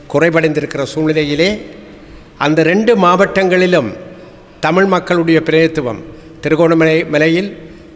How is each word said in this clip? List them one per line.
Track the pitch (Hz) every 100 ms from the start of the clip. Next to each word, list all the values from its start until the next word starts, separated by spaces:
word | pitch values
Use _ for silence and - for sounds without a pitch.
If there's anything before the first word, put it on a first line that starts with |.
| -
குறைவடைந்திருக்கிற | 143 165 165 156 151 147 139 135
சூழ்நிலையிலே, | - 156 156 147 147 180 214 - - - - - - - -
அந்த | 147 156
ரெண்டு | 160 190 220 226
மாவட்டங்களிலும் | 175 180 196 190 190 180 185 175 113 85 - - - - - -
தமிழ் | 151 175
மக்களுடைய | 196 180 180 175 165 160
பிரதிநிதித்துவம், | 160 160 160 156 123 107 - - - -
திருகோணமலை | 147 156 165 165 160 160 165
மலையில் | 147 160 165 202 - - - -